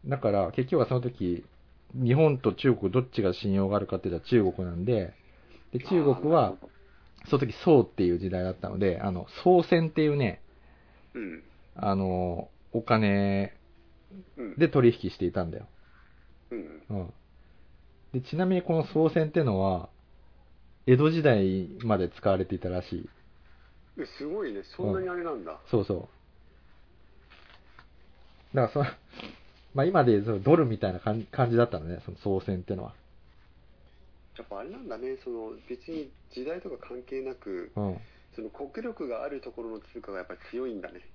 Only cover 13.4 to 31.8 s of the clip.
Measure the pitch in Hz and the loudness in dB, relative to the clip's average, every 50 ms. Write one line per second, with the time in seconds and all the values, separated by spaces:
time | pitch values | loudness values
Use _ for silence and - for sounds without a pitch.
13.4 | 98 98 - - _ _ - _ - - _ - _ _ - - - - - - | -2 -4 -8 -18 _ _ -20 _ -20 -20 _ -20 _ _ -20 -20 -20 -20 -14 -12
14.4 | 269 - - - 165 156 - 143 123 117 117 - - - - - - 113 - 101 | -12 -10 0 2 0 4 4 6 6 6 6 4 -6 -8 -6 -2 -4 -2 -2 -2
15.4 | 92 82 - - 107 - - - - _ - - - _ _ _ _ _ - _ | -4 -4 -6 -12 -14 -16 -20 -20 -20 _ -20 -20 -20 _ _ _ _ _ -20 _
16.4 | _ - 123 110 87 76 80 78 - - 107 98 90 87 - - _ _ _ - | _ -12 -12 -12 -12 -12 -16 -20 -12 -8 -8 -8 -8 -10 -14 -20 _ _ _ -20
17.4 | - _ - - - - - - - - _ _ _ - - 127 131 - - 160 | -20 _ -20 -20 -20 -20 -20 -20 -20 -20 _ _ _ -8 -8 -8 -6 -4 -2 -2
18.4 | 185 185 185 180 180 - 165 160 139 - - 156 160 156 160 170 160 156 - 175 | 0 2 2 0 0 0 0 0 0 0 2 2 2 4 4 2 0 2 0 2
19.4 | 156 123 101 95 95 98 92 87 87 - - - _ _ - - - - - - | 2 2 2 2 2 2 0 -2 -4 -10 -18 -20 _ _ -20 -20 -20 -20 -20 -20
20.4 | - _ - _ - - - _ - - 127 127 147 156 160 165 151 147 117 104 | -20 _ -20 _ -20 -20 -20 _ 4 4 6 6 6 4 2 4 4 4 4 6
21.4 | 95 95 92 95 90 82 - - 117 113 110 92 90 85 - - - 107 95 92 | 4 2 2 0 -4 -6 -10 -8 0 0 2 2 2 -2 -4 -2 0 2 2 2
22.4 | 92 - 98 90 - 92 90 90 90 - 95 90 - - _ - _ - _ _ | 0 -2 -4 -6 -4 -4 -4 -4 -4 -6 -8 -8 -10 -12 _ -20 _ -20 _ _
23.4 | _ _ - _ _ _ _ - - _ _ - 147 - - - 139 151 170 214 | _ _ -20 _ _ _ _ -20 -20 _ _ -12 -12 -12 -10 -12 -10 -8 -6 -6
24.4 | 202 131 104 98 95 - - - - - 190 190 - 185 175 175 170 170 147 117 | -6 -6 -8 -10 -12 -14 -8 -6 -4 -2 -2 -2 -4 -4 -6 -6 -6 -6 -8 -8
25.4 | 87 80 78 - - - - 113 95 - 101 85 - - _ - _ _ _ _ | -10 -12 -14 -16 -8 -2 0 0 0 0 -4 -6 -6 -14 _ -20 _ _ _ _
26.4 | - - _ - _ - - - - _ _ _ - _ _ - - _ - - | -20 -20 _ -20 _ -20 -20 -20 -20 _ _ _ -20 _ _ -20 -20 _ -20 -20
27.4 | - - - - _ - - - - - - - - - - - - - - - | -20 -20 -20 -20 _ -20 -20 -20 -20 -20 -20 -20 -20 -20 -20 -20 -20 -20 -20 -20
28.4 | - _ - 135 120 110 - 147 139 127 - - _ - - - - - - - | -20 _ 0 0 0 2 2 -2 -2 -2 -4 -12 _ -20 -20 -18 -16 -16 -18 -20
29.4 | - - - - - - - 135 139 175 196 170 131 120 110 101 101 113 110 98 | -20 -20 -20 -20 -20 -6 0 2 2 4 4 6 6 6 6 4 4 0 -2 0
30.4 | 101 131 156 165 156 120 110 104 - 98 92 - - 107 107 113 107 - - - | 4 6 6 6 6 2 0 -2 -2 -4 -4 -4 -4 -4 -4 -4 -6 -6 0 0
31.4 | 127 117 117 117 120 117 - 85 | 0 4 4 4 4 2 0 -8